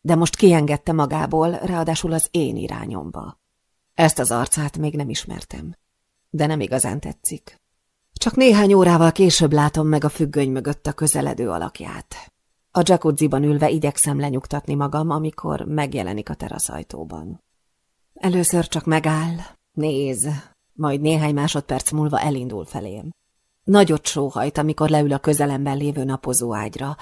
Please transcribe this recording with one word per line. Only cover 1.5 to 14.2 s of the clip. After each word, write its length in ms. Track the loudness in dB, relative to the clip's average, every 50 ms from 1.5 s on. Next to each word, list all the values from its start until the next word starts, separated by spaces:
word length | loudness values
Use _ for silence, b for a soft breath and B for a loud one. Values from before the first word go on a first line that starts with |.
ráadásul 600 | -2 -4 -6 -4 -4 -2 -2 -2 -2 -2 -2 -2
az 160 | -2 -2 -2 0
én 260 | 0 -2 -2 -2 -4
irányomba. 840 | -6 -8 -8 -8 -10 -10 -10 -10 -10 -10 -12 -12 -12 -14 -14 -16 _ _ _ _ _ _ _ _ _ _ _ _
Ezt 240 | 2 2 2 2 0
az 120 | -2 -2
arcát 480 | -2 -2 -2 -2 -2 -4 -4 -4 -4 -4
még 160 | -6 -4 -4
nem 140 | -4 -6 -6
ismertem. 680 | -6 -8 -10 -10 -12 -14 -14 -16 -16 -14 -14 -14 -16 -18 _ _ _ _ _ _ _ _ _ _
De 160 | -4 -2 0
nem 140 | 0 0 -2
igazán 400 | -2 -2 -2 -2 -2 -2 -4 -6
tetszik. 600 | -8 -10 -10 -8 -8 -8 -8 -10 _ -20 -20 _ _ _ _ _ _ _ _ _ _ _
Csak 240 | -8 -4 -4 0 2
néhány 380 | 6 8 8 8 8 8 8 8
órával 380 | 8 8 6 6 6 6 6
később 400 | 6 6 4 4 6 4 4 4
látom 340 | 4 4 2 2 2 0 2
meg 180 | 2 2 2 0
a 40 | 0
függöny 420 | -2 -2 -4 -2 0 0 0 0
mögött 360 | -2 -4 -4 -4 -6 -6 -6
a 60 | -6
közeledő 580 | -4 -2 0 0 0 0 0 -2 -2 -4 -4 -4
alakját. 840 | -4 -4 -6 -8 -10 -12 -14 -12 -12 -14 -14 -18 -20 -20 -20 -20 _ _ _ _ _ _ _ _
A 120 | 0 2 4
jacuzziban 580 | 6 4 4 4 2 2 2 2 2 2 2
ülve 280 | 2 2 2 2 2 2
igyekszem 500 | 0 0 0 0 0 0 0 0 0 -2